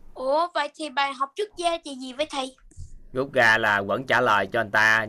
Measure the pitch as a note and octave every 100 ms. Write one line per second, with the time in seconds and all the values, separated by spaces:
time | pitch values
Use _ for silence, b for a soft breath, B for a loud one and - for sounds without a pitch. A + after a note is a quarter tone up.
0 | - - C4 D4+ F4 D#4 D4 - D4+ C4+
1 | C#4 B3+ C#4 - G#4+ - E4+ E4+ D4+ B3+
2 | C4 B3 D4+ C#4 C4 - - - - -
3 | - B2+ C#3 B2+ A2+ A2+ A2 G2+ G2+ A2
4 | B2+ A#2+ B2 G2+ G2 A2+ G#2 G#2+ A2 A2